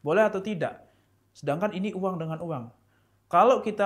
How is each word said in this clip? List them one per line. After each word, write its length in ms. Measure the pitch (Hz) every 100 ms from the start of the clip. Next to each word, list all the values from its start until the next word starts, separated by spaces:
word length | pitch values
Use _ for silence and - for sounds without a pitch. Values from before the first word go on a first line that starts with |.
Boleh 240 | 147 175
atau 160 | 214 202
tidak? 480 | 190 196 131 - _ _ _ _ _ _
Sedangkan 400 | 143 143 208 180
ini 160 | 202
uang 240 | 190 190 180
dengan 240 | 160 160
uang. 240 | 170 147 117 _ _ _ _ _ _
Kalau 320 | 170 220 262
kita 240 | 220 208